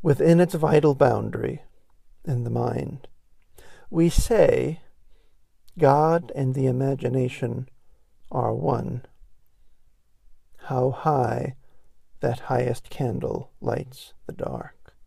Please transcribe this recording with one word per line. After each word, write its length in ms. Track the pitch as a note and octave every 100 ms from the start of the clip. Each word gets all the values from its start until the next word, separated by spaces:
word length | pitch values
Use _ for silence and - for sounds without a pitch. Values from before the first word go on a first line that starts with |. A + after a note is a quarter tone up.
Within 380 | E3 C#3 D#3 E3+
its 140 | F3
vital 400 | E3 D#3 D#3 D3+
boundary, 680 | C#3 C3+ A2 A2 - B2 - - - _ - - -
in 180 | - B2
the 80 | A#2
mind, 560 | A#2 A#2+ A#2 C#3 C3 - - _ - _ - - - -
we 200 | E3+ E3+
say, 720 | - - A3+ D#3+ B1+ F#2 E3 - - - - - _ _ _ - -
"God 540 | C#3+ C#3+ D#3 E3+ F3
and 200 | D3 C3
the 120 | C3+ C3
imagination 1000 | B2+ C3+ C#3 C3 C3 B2+ - B2 A#2+ B2+ - - - _ _ -
are 220 | C3+ A#2
one." 500 | A#2 - A#2 - B2 - - - - - _ - - - _ _ _ - - _ -
How 260 | - C3 B2+
high 640 | B2+ D#3+ C#3+ A#2+ A#2+ C3+ - - - - - - -
that 200 | C3+ A#2+
highest 500 | - B2 B2 B2 -
candle 600 | - C3 - - - C3 -
lights 520 | - A2+ C#3 C3 - - -
the 60 |
dark. 600 | - - - - - - -